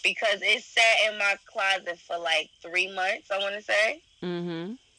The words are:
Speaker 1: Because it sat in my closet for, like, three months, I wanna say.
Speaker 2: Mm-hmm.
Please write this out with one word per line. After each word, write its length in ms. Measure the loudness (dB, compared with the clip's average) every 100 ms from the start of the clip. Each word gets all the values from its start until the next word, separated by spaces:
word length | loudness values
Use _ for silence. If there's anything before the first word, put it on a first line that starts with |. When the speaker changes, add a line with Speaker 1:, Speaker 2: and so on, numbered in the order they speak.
Speaker 1:
Because 380 | -2 0 0 0
it 180 | 0 0
sat 500 | 0 4 4 4 2
in 60 | 2
my 200 | 0 0 -6
closet 500 | -2 0 0 -4 -10 -8
for, 140 | -4
like, 300 | 0 0 -2 _
three 320 | -4 -2 -2
months, 380 | -2 -2 -2 -4
I 80 | -4
wanna 240 | -2 -4
say. 380 | 0 2 2 0 -12 _
Speaker 2:
Mm-hmm. 520 | -6 -4 -4 -6 -8 -10 _